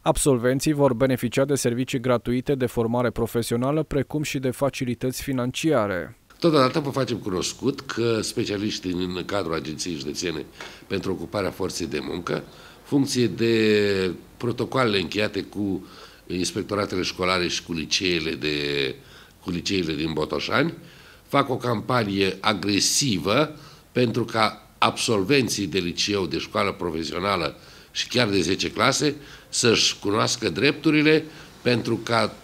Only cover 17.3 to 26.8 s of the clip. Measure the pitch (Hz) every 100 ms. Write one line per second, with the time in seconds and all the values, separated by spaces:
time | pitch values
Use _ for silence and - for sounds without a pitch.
17.3 | 92 87 - - 82 73 - 95 85 80
18.3 | 78 76 73 71 71 65 - - - -
19.3 | - - 87 76 98 80 73 80 78 76
20.3 | 76 80 110 160 - - - - - -
21.3 | 143 127 120 123 110 - 127 104 98 95
22.3 | - 104 101 98 98 - - 143 92 80
23.3 | 117 151 - - - - 127 123 120 110
24.3 | 113 107 - - - 110 - - 107 92
25.3 | 139 117 - 98 95 87 82 - 101 87
26.3 | 80 - 107 101 -